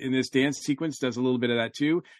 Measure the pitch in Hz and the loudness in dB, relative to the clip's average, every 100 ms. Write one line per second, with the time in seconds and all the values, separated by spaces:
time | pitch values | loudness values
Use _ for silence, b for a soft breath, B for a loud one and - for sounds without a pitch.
0 | 131 131 127 131 143 135 - 139 160 139 | -2 0 2 2 2 0 -4 -2 -4 -2
1 | 127 117 127 127 120 120 113 - 147 170 | -4 0 0 0 0 0 -2 -2 0 0
2 | - | -2